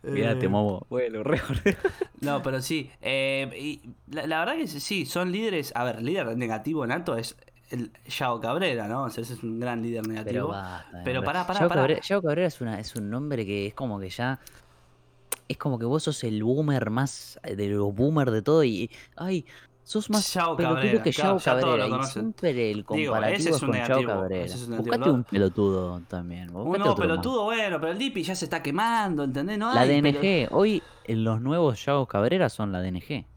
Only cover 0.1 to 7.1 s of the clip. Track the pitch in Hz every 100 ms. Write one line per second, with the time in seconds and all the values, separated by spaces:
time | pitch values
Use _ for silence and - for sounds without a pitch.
0.1 | - 110 127 101 101 104 92 - 123 120
1.1 | 110 107 151 - 135 202 - 381 - -
2.1 | - 143 143 135 131 127 160 131 - -
3.1 | 135 135 135 135 98 147 135 120 - -
4.1 | 156 147 160 180 320 233 147 - 202 131
5.1 | 170 180 190 220 180 135 117 123 110 120
6.1 | 190 123 113 120 110 139 156 117 151 175